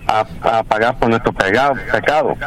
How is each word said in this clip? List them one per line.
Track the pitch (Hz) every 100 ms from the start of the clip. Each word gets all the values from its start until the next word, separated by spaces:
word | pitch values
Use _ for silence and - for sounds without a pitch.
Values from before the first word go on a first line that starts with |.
| -
a, | 110 110 - - 113
a |
pagar | 107 107 113 127
por | 120
nuestro | 113 117
pecado, | 92 98 110 143 131 -
pecado. | 113 131 151 143 -